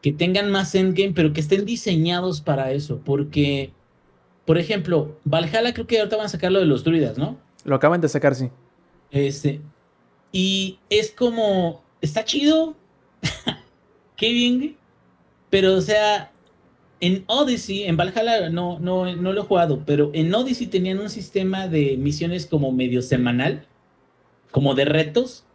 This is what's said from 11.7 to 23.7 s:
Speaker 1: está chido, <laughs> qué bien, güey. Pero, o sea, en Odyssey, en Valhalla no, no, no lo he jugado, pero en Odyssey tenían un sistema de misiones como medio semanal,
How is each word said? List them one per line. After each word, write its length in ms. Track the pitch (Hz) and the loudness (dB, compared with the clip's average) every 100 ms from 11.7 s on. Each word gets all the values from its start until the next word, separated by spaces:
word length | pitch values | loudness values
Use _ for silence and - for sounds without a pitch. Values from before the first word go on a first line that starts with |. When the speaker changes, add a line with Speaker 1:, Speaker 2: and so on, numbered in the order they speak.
| 170 _ _ | -4 _ _
Speaker 1:
está 240 | 160 151 220 | -4 -4 -2
chido, 500 | 294 285 320 320 311 _ _ _ _ | 0 4 2 0 -6 _ _ _ _
<laughs> 960 | - - - - _ _ _ _ _ - | -10 -6 -8 -8 _ _ _ _ _ -4
qué 160 | 226 | -2
bien, 240 | 240 240 247 | 2 2 0
güey. 200 | 294 - _ _ _ _ _ _ _ | -2 -10 _ _ _ _ _ _ _
Pero, 260 | 196 190 190 | 2 4 4
o 60 | |
sea, 500 | 170 214 214 208 - _ _ _ _ _ _ _ | 2 2 4 2 -2 _ _ _ _ _ _ _
en 240 | 175 190 190 | 0 0 0
Odyssey, 560 | 240 294 233 - 196 | 0 2 0 -4 -6
en 120 | 202 165 | -2 0
Valhalla 540 | 175 190 226 226 165 | 0 0 0 0 0
no, 300 | 165 175 175 | -4 -4 -6
no, 360 | 175 185 180 175 | -4 -2 -2 -4
no 160 | 185 | -2
lo 100 | 196 | -2
he 40 | 202 | 2
jugado, 380 | 185 170 147 - | 2 2 0 0
pero 260 | 147 147 | 2 2
en 200 | 151 160 | 2 0
Odyssey 340 | 202 262 240 220 | 0 0 -4 -2
tenían 320 | 190 180 190 | -2 -2 -4
un 100 | 208 | -6
sistema 580 | 214 185 202 190 190 190 | -10 -6 -4 -2 -2 -2
de 280 | 160 139 131 | 0 0 0
misiones 500 | 143 151 170 180 - | -2 -2 -4 -4 -2
como 240 | 156 139 | -2 0
medio 300 | 127 127 123 | 0 0 -2
semanal, 640 | 123 127 123 120 143 - - | 0 0 2 0 -2 -4 -10